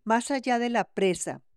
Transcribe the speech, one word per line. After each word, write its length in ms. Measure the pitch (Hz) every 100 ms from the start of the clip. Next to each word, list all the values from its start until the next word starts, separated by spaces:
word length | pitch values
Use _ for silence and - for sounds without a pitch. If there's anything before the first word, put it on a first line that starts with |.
| -
más 260 | 233 -
allá 260 | 277 254 240
de 120 | 240
la 160 | 233 185
presa, 560 | - 196 - - 135 _